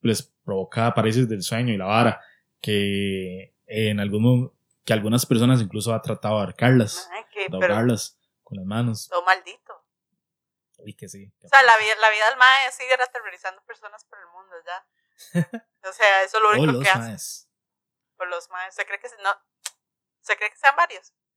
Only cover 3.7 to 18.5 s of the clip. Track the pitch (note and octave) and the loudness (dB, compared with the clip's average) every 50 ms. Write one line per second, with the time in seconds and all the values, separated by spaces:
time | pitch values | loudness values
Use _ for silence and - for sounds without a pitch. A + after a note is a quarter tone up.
3.7 | A2 A2 A2 G#2+ G#2 G2+ G2+ G2+ G2+ G#2+ A2+ B2 B2+ B2 C3 - _ _ _ _ | -4 -2 -2 0 0 -2 -2 -2 -2 2 4 4 4 2 0 -4 _ _ _ _
4.7 | _ _ - - A2+ G#2+ G2+ G#2+ A#2 B2 - - C3 A2+ A#2+ B2+ C3 A#2+ G#2+ F2+ | _ _ -4 -2 -2 0 0 0 0 0 0 0 0 2 4 4 2 2 0 -2
5.7 | - G#2+ G2 A#2 A2+ A2 - - G#2+ - - G#2+ G#2+ G#2+ G2 F2 - - A#2 B2+ | -6 -6 -4 -4 -4 -4 -4 -6 -8 -6 -4 -2 -2 -2 -4 -4 -4 0 2 4
6.7 | C3 B2 A2 F#2+ - - - - F#3 A3 - _ - G#3 G3 - F2 F#2 F#2 F3 | 6 4 4 2 -2 -12 -14 -14 -16 -16 -16 _ -10 -8 -8 -6 -4 -2 0 0
7.7 | - A2 A#2 B2 A#2 G#2 - - _ _ _ _ _ _ _ - G#2+ G2 F#2 F#2+ | 0 0 0 0 0 -2 -4 -10 _ _ _ _ _ _ _ -18 -16 -12 -10 -6
8.7 | G#2+ A#2 A#2+ A#2 A2 - - - F3+ F3 F3 F#3 F#3+ F#3 - F3+ G#3 _ _ - | -4 -2 -2 -2 -4 -6 -8 -6 -6 -2 2 2 0 0 -2 -14 -20 _ _ -20
9.7 | G3+ - _ _ _ _ _ _ _ _ _ _ _ _ _ _ _ _ _ _ | -20 -20 _ _ _ _ _ _ _ _ _ _ _ _ _ _ _ _ _ _
10.7 | _ _ - G#2 - - G#2+ F#2 - G2 G2+ G#2+ _ _ _ - C#4+ C4+ B3+ A#3+ | _ _ -20 -20 -18 -18 -18 -18 -18 -18 -20 -20 _ _ _ 4 6 6 8 8
11.7 | A3+ A3 G#3+ G#3+ A3 G#3+ A3 A3 G#3+ G#3+ G#3+ A3+ C4+ B3+ B3+ C4 C4 C4+ C4 B3+ | 6 6 4 0 0 2 2 2 2 4 0 0 4 6 6 6 6 4 2 -2
12.7 | B3+ - B3+ B3+ B3+ B3+ B3+ B3+ - A#3+ A3 G3 F3+ F3+ - F#3+ F#3 F#3+ _ - | -4 -6 -2 -2 0 0 0 -4 -6 -10 -12 -12 -14 -10 -12 -12 -12 -12 _ -20
13.7 | A3+ A3 G#3+ G#3 G#3 A3 _ _ A3 G3+ F3+ E3+ F3 F#3 F#3+ F#3+ F3+ E3 - E3+ | -20 _ -20 -20 -20 -20 _ _ -20 -20 -20 -20 -20 -20 -20 _ -20 -20 -14 -14
14.7 | F3+ F#3+ - _ _ _ _ _ _ _ - - - F3 D#3 - - A3+ _ _ | -14 -14 -14 _ _ _ _ _ _ _ -14 -6 -4 -4 -4 -4 -6 -18 _ _
15.7 | _ _ - F#3+ - - A3 G3+ G3 F#3+ G3 G3 - A3 A3 G#3+ G#3 C3 D#3 D#3 | _ _ -16 -12 -4 2 4 4 4 4 2 0 0 2 4 4 4 4 2 2
16.7 | - B2 C#3 G3 F#3+ A#2+ A2+ A2+ G#2 - - - - - _ _ _ _ _ _ | 0 0 2 2 2 0 -2 -8 -12 -14 -14 -14 -16 -16 _ _ _ _ _ _
17.7 | _ _ _ _ _ _ _ _ _ - F#3 F3+ F3 F3 F3 - | _ _ _ _ _ _ _ _ _ -12 -10 -8 -8 -10 -10 -12